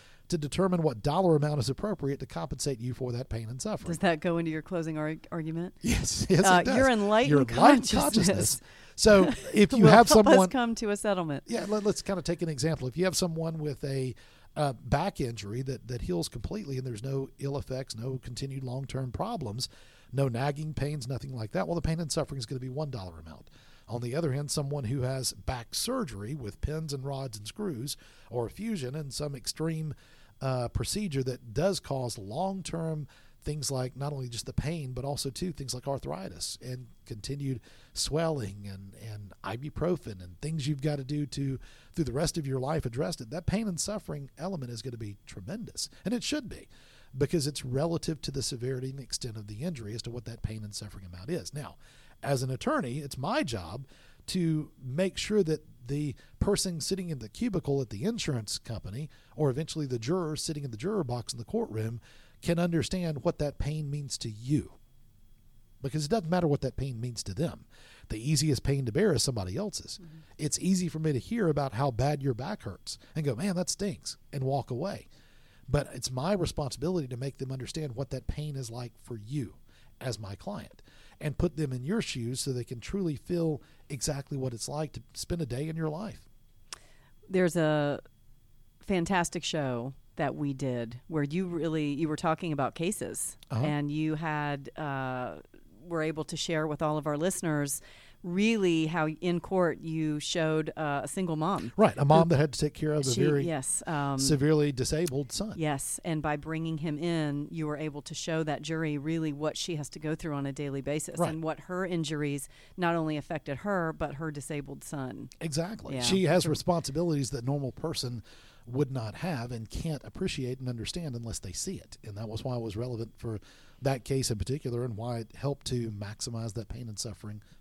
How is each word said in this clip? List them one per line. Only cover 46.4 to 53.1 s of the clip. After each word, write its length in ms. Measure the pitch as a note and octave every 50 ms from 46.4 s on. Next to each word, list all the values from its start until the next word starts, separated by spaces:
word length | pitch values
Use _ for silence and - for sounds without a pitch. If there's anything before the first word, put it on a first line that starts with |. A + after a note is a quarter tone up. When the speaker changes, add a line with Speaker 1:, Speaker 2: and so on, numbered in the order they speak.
| B3+ E3+
Speaker 1:
be, 200 | - - - - - - - - - - - - -
because 300 | C3 C#3+ - - E3 C3 D3
it's 160 | C#3 - -
relative 560 | B2+ B2 C3+ D#3 E3+ E3+ D3+ - - D#3+ -
to 80 | - -
the 120 | C3+ C#3
severity 480 | - - C#3+ A2+ A#2+ C3 C3+ B2 B2+ C3
and 80 | C3+ C#3
the 40 |
extent 340 | B2 - - - - A#2 G#2+
of 100 | A2 G#2 G#2
the 140 | G#2 G#2
injury 320 | D3+ F#3 E3 A#2+ A2 G2+ A#2
as 80 | A#2
to 80 | - B2
what 140 | A#2 B2 A2
that 180 | A#2 G#2+ G#2+
pain 200 | - - A2 A2 G#2+
and 100 | G#2 G#2
suffering 300 | - G#2+ G2+ - F#2+ F#2+
amount 240 | F2+ F2 F2+ F#2+ C3+
is. 220 | F3+ - F2+ -
Now, 240 | - D3 - - - - - - - - - - - -
as 200 | - C3 C#3+ B2 C3+
an 60 | B2+
attorney, 480 | B2+ - - C4 D#4 C#4+ D#3 A#2+ A#2+ D#3
it's 200 | C#3+ C#3